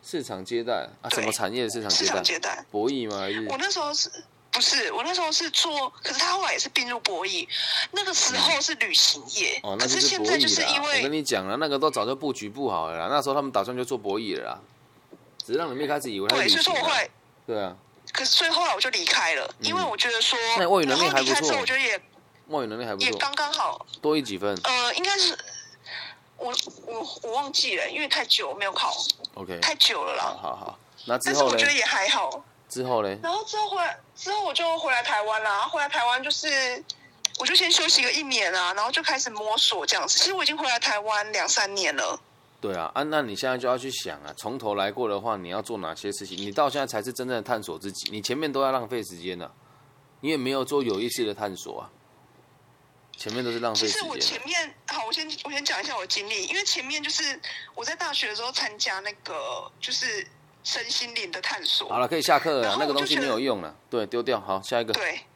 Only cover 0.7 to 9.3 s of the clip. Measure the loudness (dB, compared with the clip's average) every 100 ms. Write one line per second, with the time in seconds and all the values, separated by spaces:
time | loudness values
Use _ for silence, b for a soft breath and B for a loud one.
0.7 | -2 -2 -10 -4 -2 0 0 0 0 -2
1.7 | -2 0 2 2 2 2 0 -2 -6 -4
2.7 | 0 0 0 -2 -2 -2 -2 -2 -2 -2
3.7 | 0 -2 -2 -2 -6 -20 _ _ 2 2
4.7 | 2 0 -2 -2 0 0 0 0 2 2
5.7 | 2 -2 -4 -6 0 2 2 0 0 0
6.7 | -2 -2 -2 -2 -2 -2 -4 -4 B B
7.7 | B B -2 0 2 2 4 4 4 2
8.7 | 0 4 6 6 4 -2